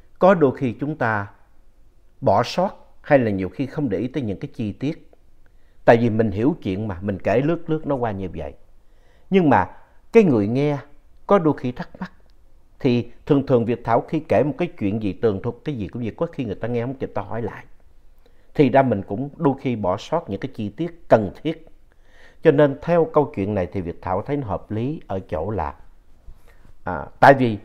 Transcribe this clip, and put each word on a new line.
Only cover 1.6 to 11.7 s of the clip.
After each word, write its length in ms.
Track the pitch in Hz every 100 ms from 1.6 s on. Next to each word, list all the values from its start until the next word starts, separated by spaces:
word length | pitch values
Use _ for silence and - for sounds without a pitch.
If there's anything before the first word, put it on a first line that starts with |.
| - - - _ - -
bỏ 220 | 127 101
sót 520 | 120 - 196 - - -
hay 180 | - 139
là 120 | 113
nhiều 180 | 95 92
khi 160 | - 127
không 240 | - 139
để 80 | 92
ý 100 | 123
tới 160 | 156
những 160 | 110 92
cái 120 | 147
chi 180 | - 107
tiết. 380 | - 135 165 - _ - - - - - - -
Tại 120 | 120
vì 80 | 120
mình 220 | 110 113
hiểu 240 | 92 131 -
chuyện 260 | 101 95 110
mà, 100 | 87
mình 180 | 101 95
kể 220 | - 110
lướt 280 | 147 165 -
lướt 180 | 156 143
nó 80 | 135
qua 160 | 117
như 180 | 98 95 82
vậy. 180 | 71 - - - - - - - -
Nhưng 200 | 190 156
mà 180 | 107 87 - - - -
cái 100 | 233
người 240 | 190 117 101
nghe 300 | 127 147 143 - - - - -
có 120 | 202
đôi 140 | 156 139
khi 140 | 127